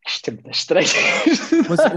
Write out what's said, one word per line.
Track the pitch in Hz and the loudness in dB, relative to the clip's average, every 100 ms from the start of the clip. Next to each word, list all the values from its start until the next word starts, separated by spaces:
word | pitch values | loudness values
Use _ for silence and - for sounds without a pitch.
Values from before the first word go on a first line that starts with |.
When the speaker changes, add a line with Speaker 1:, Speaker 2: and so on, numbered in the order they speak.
| - | -8
Speaker 1:
"Isto | - - | -8 -8
é | |
muito | 123 - | -10 -10
estranho." | - - 165 156 | -8 0 0 2
<laughs> | - - - - 302 - 330 269 | 0 0 0 2 0 0 0 2
Speaker 2:
Mas | 175 | 2
o | 302 | 2